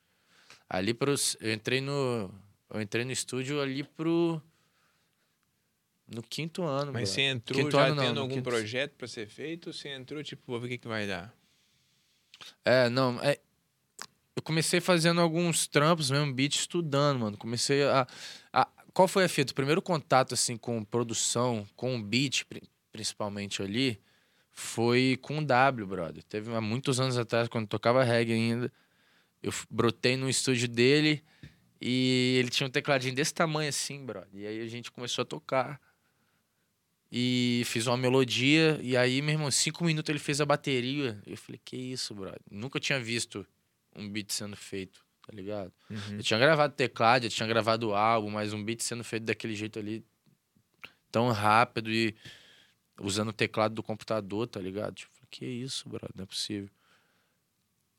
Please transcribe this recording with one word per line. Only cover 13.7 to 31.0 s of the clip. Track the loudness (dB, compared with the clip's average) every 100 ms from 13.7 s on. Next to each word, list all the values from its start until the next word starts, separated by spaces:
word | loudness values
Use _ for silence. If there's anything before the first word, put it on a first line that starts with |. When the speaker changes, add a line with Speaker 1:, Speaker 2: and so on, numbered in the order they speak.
| _ _ -20 -20 _ _ -8
Speaker 1:
Eu |
comecei | -2 0 2 2
fazendo | 4 4 4 4
alguns | 4 4 0 0 2
trampos | 4 6 4 2
mesmo, | 2 0
beat, | 0 0
estudando, | 0 -2 -2 0 2 4 2
mano. | -2 -4
Comecei | -6 -2 2 2
a, | 4 4 2 -4 -16 -18 -2
a... | 2 2 _ -2
Qual | 4 4
foi | 6
a | 2
fita? | 2 0
O |
primeiro | 0 2 2
contato, | 2 -2 4 4 4
assim, | 2 -2 -2
com | -4 -4
produção, | -2 -2 0 -2 -2 0 0 0 -4
com | -6 -4 -4
beat, | 0 0 0 -2
pri-, | -6 -10 -16 _ _
principalmente | -10 -8 -6 -6 -6 -6 -6
ali, | -4 -2 -2 -2 _ _ _ _ _
foi | -14 -8 0 2 4 4 0
com | -2 -4
o |
W, | 2 4 4 2 -4
brother. | -6 -6 -8
Teve | -10 -8 -4
há | -4
muitos | -2 -2 0 0
anos | 0 -2
atrás, | 0 0 0
quando | -2
eu | -4
tocava | -2 2 4
reggae | 4 4 2
ainda, | 2 0 0 -4 -8 _ _ _ _ _ _
eu | -8
f-, | -8 -6
brotei | 0 2 2 0 2
no | 0
estúdio | 0 0 0 0
dele | 4 6 6